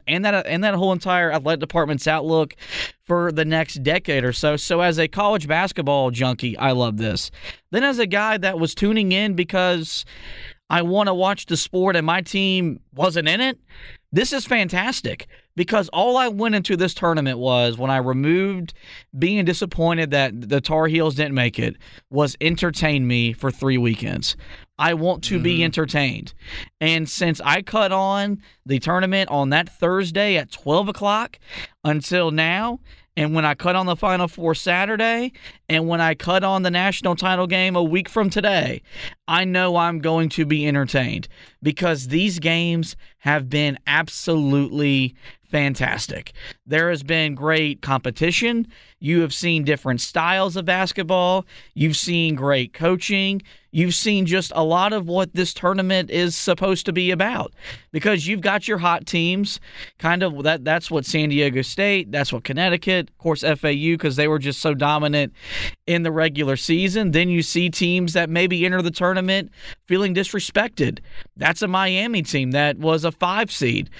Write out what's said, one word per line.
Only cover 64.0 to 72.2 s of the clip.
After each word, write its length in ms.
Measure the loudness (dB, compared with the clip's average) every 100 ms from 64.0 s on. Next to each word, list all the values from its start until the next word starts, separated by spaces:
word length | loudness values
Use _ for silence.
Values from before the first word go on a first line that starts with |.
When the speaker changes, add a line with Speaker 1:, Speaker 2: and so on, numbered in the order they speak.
| 0 0
Speaker 1:
they 100 | 2
were 120 | 0
just 220 | -2 -2
so 120 | -2
dominant 640 | 0 2 2 2 0 0 -6 -10 -6 -6 -6 -2
in 160 | 0
the 80 | 0
regular 460 | 0 0 0 0 0
season. 540 | 0 0 2 0 2
Then 180 | 4 4
you 140 | 2
see 260 | 2 0 0
teams 460 | 2 0 2 0
that 160 | 0 0
maybe 340 | 2 0 2
enter 160 | 0 0
the 100 | -2
tournament 600 | 0 0 0 0 -2 -4 -12 -18 -16 0
feeling 280 | 0 2
disrespected. 880 | 0 -2 -4 -2 0 0 0 -2 -2 -8 -10 -10 -2
That's 240 | -2 0
a 80 | 0
Miami 540 | 0 2 0 0 -2